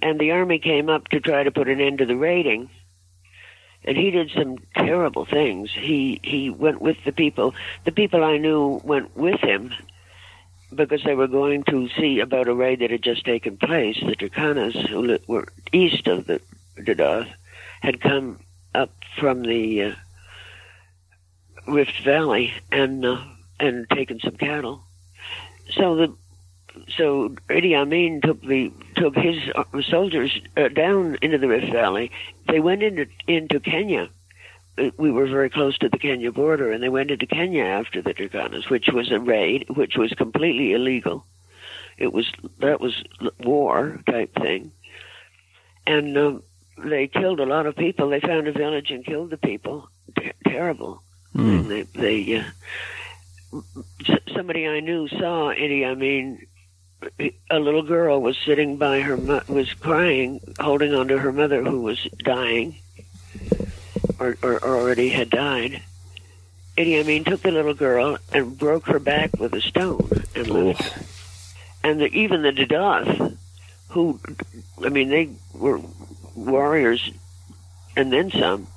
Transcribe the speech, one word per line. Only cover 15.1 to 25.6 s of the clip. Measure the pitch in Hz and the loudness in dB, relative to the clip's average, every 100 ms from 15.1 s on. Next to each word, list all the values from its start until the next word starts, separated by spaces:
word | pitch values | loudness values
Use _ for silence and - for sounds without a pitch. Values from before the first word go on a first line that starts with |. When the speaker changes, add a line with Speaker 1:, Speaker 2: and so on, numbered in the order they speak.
| 113 - | 0 0
Speaker 1:
were | 113 - - - | -4 -4 -14 0
east | 170 180 120 - | 4 4 2 0
of | 92 - | -2 0
the | 82 - - _ - | -4 -4 -20 _ -10
Dadoth, | 95 80 73 90 117 - - - - - | -4 2 2 2 -4 -14 -20 -20 -20 -6
had | - 127 | -4 0
come | - 139 131 98 - - - | 0 0 -2 -12 -20 -20 -8
up | - 135 - - - | -4 -4 -6 -16 -2
from | 147 127 | 0 0
the, | 120 117 110 110 | 0 0 0 0
uh, | 101 101 - - - - - - - - - _ _ _ _ _ _ - - | -2 -4 -16 -20 -20 -20 -20 -20 -20 -20 -20 _ _ _ _ _ _ -18 -2
Rift | 147 135 - | 2 2 0
Valley | 131 147 156 110 120 - - | 2 2 4 2 0 -4 -4
and, | 139 135 135 | 0 0 0
uh, | 123 127 - - - - | -2 -2 -6 -20 -20 -2
and | 147 123 113 | -2 -2 -2
taken | - 135 - | -2 -2 -4
some | - - | -6 -4
cattle. | 131 147 127 135 - - - - - - - - | -4 -4 -6 -8 -16 -20 -20 -20 -16 -14 -16 -20